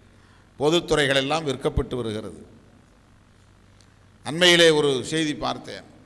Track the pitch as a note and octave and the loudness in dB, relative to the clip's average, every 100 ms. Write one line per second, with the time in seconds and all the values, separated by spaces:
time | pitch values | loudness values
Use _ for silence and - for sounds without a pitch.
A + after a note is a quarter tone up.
0 | _ _ - - _ - C#3+ F3 - D3+ | _ _ -20 -20 _ -2 0 2 2 0
1 | C3+ C3+ C3+ D#3 D3+ B2+ D#3 D3 B2 B2+ | 2 0 0 -2 -4 -4 -2 -2 -4 -4
2 | A2+ G#2+ G2+ D#2+ - - - - _ _ | -6 -6 -10 -14 -20 -20 -20 -20 _ _
3 | _ _ _ _ _ _ _ _ _ _ | _ _ _ _ _ _ _ _ _ _
4 | _ _ A#2+ D#3+ F3+ E3+ E3 D3+ C#3+ C3 | _ _ -8 0 4 6 6 6 2 0
5 | A2+ D#3+ D#3 B2 B2+ B2 - G2 - - | -4 -4 -4 -4 -6 -6 -10 -16 -18 -20